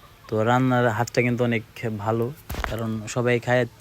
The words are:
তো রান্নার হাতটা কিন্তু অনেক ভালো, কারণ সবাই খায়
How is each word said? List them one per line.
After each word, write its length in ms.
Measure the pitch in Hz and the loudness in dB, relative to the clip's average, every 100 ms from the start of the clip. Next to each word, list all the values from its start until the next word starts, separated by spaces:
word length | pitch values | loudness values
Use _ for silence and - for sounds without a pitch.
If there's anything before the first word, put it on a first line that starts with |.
| - - - | -20 -20 -4
তো 160 | 110 | 0
রান্নার 460 | 110 127 131 123 120 | 2 4 4 4 2
হাতটা 320 | 110 117 - | 2 0 0
কিন্তু 220 | 123 120 | 0 0
অনেক 200 | 120 113 - - 117 107 | 0 0 -4 -8 -6 -4
ভালো, 340 | 110 113 117 156 - - - | -2 -2 -2 -6 -10 -8 -6
কারণ 380 | 113 113 110 107 | -4 -4 -6 -6
সবাই 320 | 127 120 120 | -2 0 0
খায় 260 | 123 123 117 - | 2 0 0 -4